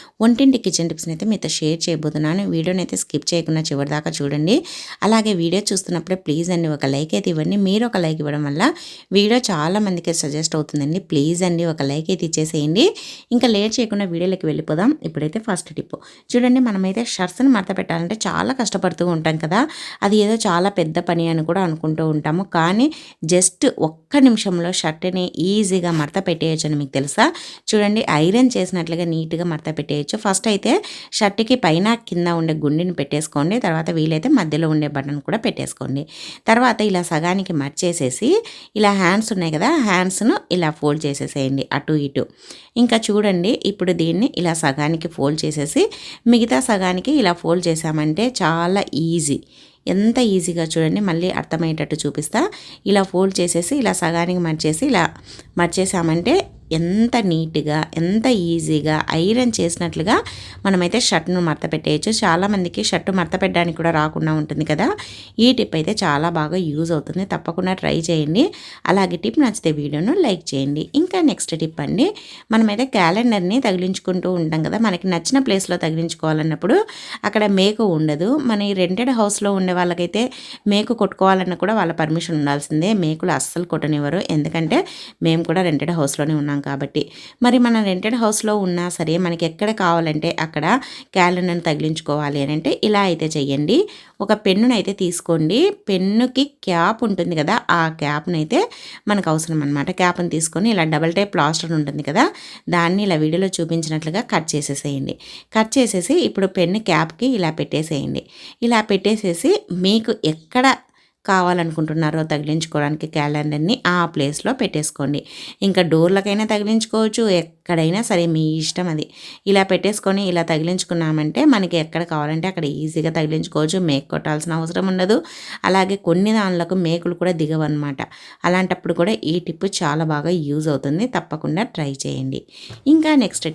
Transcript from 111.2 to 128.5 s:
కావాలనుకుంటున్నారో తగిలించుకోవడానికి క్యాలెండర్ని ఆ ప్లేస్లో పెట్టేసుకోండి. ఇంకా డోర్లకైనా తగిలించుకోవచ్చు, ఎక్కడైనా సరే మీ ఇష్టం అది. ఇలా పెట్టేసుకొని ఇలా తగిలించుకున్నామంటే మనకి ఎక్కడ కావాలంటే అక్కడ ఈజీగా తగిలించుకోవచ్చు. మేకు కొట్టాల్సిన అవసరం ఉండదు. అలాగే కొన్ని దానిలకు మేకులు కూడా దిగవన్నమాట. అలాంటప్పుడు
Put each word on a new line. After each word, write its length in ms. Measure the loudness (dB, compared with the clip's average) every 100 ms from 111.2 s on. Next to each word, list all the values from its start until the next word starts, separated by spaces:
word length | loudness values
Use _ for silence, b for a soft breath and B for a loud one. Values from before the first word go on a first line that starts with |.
| 0
కావాలనుకుంటున్నారో 920 | 2 2 0 0 -2 -2 0 0 -2 -2
తగిలించుకోవడానికి 760 | -2 -2 -2 -2 -2 -2 -4 -4 -2
క్యాలెండర్ని 600 | -2 -2 -2 -2 -2 0 0
ఆ 20 | 2 0
ప్లేస్లో 380 | 0 -2 -2 -4 -2
పెట్టేసుకోండి. 600 | -2 -2 -4 -4 -4 -4 -6 B B B 0
ఇంకా 140 | 2 4
డోర్లకైనా 540 | 4 4 4 2 0 0
తగిలించుకోవచ్చు, 720 | 0 2 0 0 0 0 2 2 2
ఎక్కడైనా 600 | 0 _ -2 2 2 0 0
సరే 160 | 0 2
మీ 100 | 2 0 0
ఇష్టం 280 | -4 -4 -4
అది. 120 | -4 -6 B B B 2
ఇలా 120 | 4 4
పెట్టేసుకొని 520 | 2 0 -2 0 0 0
ఇలా 120 | 0 0
తగిలించుకున్నామంటే 920 | 0 0 -2 -2 -2 0 0 0 2 4
మనకి 240 | 4 2 0
ఎక్కడ 200 | -2 -4 -2
కావాలంటే 360 | -2 -2 -2 -4
అక్కడ 160 | -4 -4 -4
ఈజీగా 280 | -4 -2 -2 0
తగిలించుకోవచ్చు. 640 | -2 -2 -2 -2 0 0 0
మేకు 180 | 0 -2
కొట్టాల్సిన 400 | -6 -4 -4 -2 -4
అవసరం 260 | -4 -2 -2
ఉండదు. 260 | 0 2 0 0 B B B 0
అలాగే 280 | 2 2 0 2
కొన్ని 240 | 2 4 2
దానిలకు 380 | 2 0 0 0 0
మేకులు 320 | 0 -2 -2
కూడా 120 | -2 0
దిగవన్నమాట. 560 | 0 0 0 -2 -4 -6 -10 B B B
అలాంటప్పుడు 460 | 0